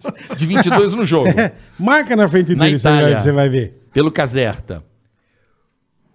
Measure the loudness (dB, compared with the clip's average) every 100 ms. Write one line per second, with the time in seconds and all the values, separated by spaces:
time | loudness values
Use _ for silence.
0 | -14 -14 -12 -6 -2 0 2 2 0 0
1 | 0 0 2 0 -2 -4 -20 -6 0 0
2 | 0 0 2 2 0 2 0 2 2 2
3 | 2 2 0 2 2 0 -4 -10 _ -2
4 | -2 0 -4 -2 -4 -6 -12 -16 -16 _
5 | _ _ _ _ _ _ _ _ _ _
6 | _